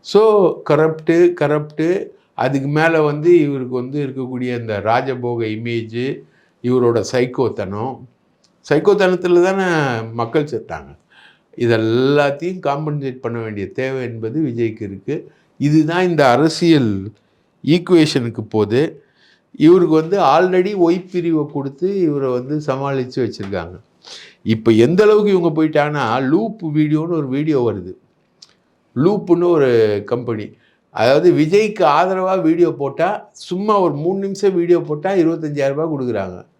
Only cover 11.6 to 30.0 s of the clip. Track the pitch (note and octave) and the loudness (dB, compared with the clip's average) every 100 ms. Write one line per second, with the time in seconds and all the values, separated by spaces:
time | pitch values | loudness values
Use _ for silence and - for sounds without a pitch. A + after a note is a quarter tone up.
11.6 | A#2+ A2+ A2 A#2+ C3 C#3+ C#3+ C#3 E3+ F#3 | 0 2 2 0 2 2 2 -2 -8 -6
12.6 | C#3+ C#3+ D3+ D3 C3+ B2+ B2 A#2 A2+ G2+ | -6 -4 -6 -6 -8 -8 -8 -8 -8 -8
13.6 | F#2+ - C3 C3 A#2+ A2+ A2 D3 D3+ A#2 | -8 -6 -6 -6 -8 -8 -8 -4 -4 -2
14.6 | A#2 A2 G2+ G2 - D#3+ - _ _ _ | -4 -4 -12 -12 -8 -8 -10 _ _ _
15.6 | C#3+ D#3 D3+ F3 F#3 D#3+ C3+ A#2+ D#3 D#3 | 2 2 2 0 0 4 4 6 2 2
16.6 | F3 D3+ A#2 G2 G2+ _ _ _ _ _ | 4 4 2 -2 -8 _ _ _ _ _
17.6 | C3 F3 F3 F3 D3+ C#3 A#2 A2+ G#2+ A2 | 0 0 4 4 4 0 -4 -8 -4 -2
18.6 | G#2 A#2+ D#3 - _ _ _ _ _ - | 0 0 -2 -6 _ _ _ _ _ 2
19.6 | D3+ F#3 E3 D#3 D#3+ G3 D#3 D3+ F#3 F#3 | 6 6 4 2 2 0 4 4 4 2
20.6 | F#3 G3+ E3+ F3+ F3+ F3+ E3+ D#3 D3 D3 | 0 0 2 0 -4 -4 -2 -2 -2 -6
21.6 | C#3 C#3 F#3 G3 E3 C#3+ C3+ B2 C3 D3+ | -8 -6 -4 -2 -2 -2 -2 -4 -4 -6
22.6 | D3 C3+ C#3 C3+ B2 C3+ A2+ - G2 F#2+ | -4 -4 -4 -4 -4 -4 -4 -6 -8 -8
23.6 | E2 F2+ _ _ - - - _ G2+ A2 | -8 -16 _ _ -20 -20 -20 _ -2 0
24.6 | A2+ A2 B2 F#3 G#3+ G#3+ G#3 F#3+ E3+ D#3 | 4 4 4 4 4 4 4 2 0 0
25.6 | D#3 D3+ D3 D3 A#2 B2 C3 E3 A3 - | 0 2 0 -2 -2 -2 0 0 -2 -8
26.6 | D#3+ D3+ D3+ D3+ E3 E3+ C3+ C3+ D#3 C#3+ | -4 -2 0 0 -2 -4 -4 -4 -2 0
27.6 | A#2+ F#2+ F2+ - _ _ _ _ _ _ | 0 -4 -10 -18 _ _ _ _ _ _
28.6 | _ _ _ A#2+ E3 G#3 - E3+ F3 E3 | _ _ _ 0 0 0 2 2 4 4
29.6 | C3 A#2 G#2+ G#2 | 4 4 4 0